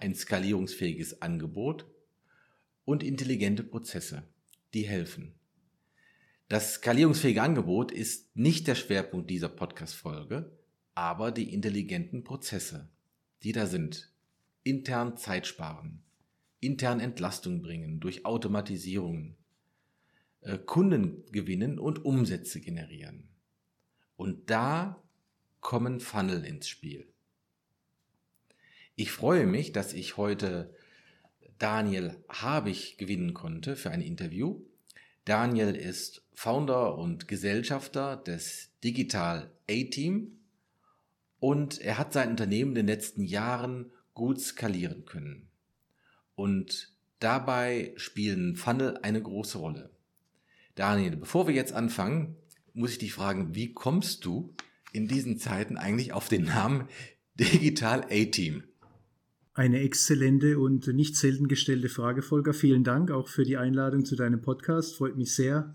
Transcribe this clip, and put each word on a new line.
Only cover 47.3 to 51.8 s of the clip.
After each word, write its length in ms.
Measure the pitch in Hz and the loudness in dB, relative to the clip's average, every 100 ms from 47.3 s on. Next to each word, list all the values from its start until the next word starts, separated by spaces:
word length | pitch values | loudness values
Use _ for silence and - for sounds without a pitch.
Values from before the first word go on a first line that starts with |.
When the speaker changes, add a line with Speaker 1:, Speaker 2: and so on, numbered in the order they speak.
| 127 127 123 123 120 - - | 2 2 0 0 0 -4 -8
Speaker 1:
spielen 600 | - - 104 95 90 87 | -10 -2 0 0 0 0
Funnel 420 | - 123 131 - | 0 2 0 -2
eine 180 | 104 110 | -2 -2
große 380 | 107 98 104 98 | -2 -6 -6 -6
Rolle. 320 | 80 69 67 - _ _ _ _ _ _ _ | -6 -8 -12 -20 _ _ _ _ _ _ _
Daniel, 420 | - 98 104 95 78 | 0 2 4 2 0
bevor 300 | 71 165 165 | 0 2 4
wir 80 | |
jetzt 180 | 139 127 | 2 0
anfangen, 640 | - | 0